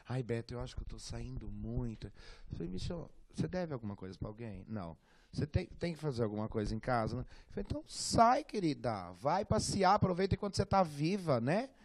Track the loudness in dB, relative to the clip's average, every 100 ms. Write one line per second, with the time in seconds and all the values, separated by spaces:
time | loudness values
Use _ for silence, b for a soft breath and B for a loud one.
0 | -6 -4 -2 -4 -4 -8 -8 -8 -8 -10
1 | -8 -8 -6 -8 -8 -8 -2 -2 -2 -6
2 | -12 b b b b -6 -4 -4 -4 -6
3 | -8 -16 -14 -4 -2 -2 -2 -4 -6 -8
4 | -10 -8 -8 -8 -10 -10 -6 -6 -6 -10
5 | _ -20 -10 -4 0 0 -2 -4 -4 -2
6 | -4 0 0 0 -2 0 -2 -2 0 2
7 | 2 -2 -8 -14 -12 -8 -6 -6 -6 -8
8 | 0 8 8 8 0 0 0 0 0 -2
9 | -4 -2 0 2 2 2 2 4 6 6
10 | 4 4 2 2 0 -2 4 4 4 2
11 | 2 2 2 2 4 2 0 -10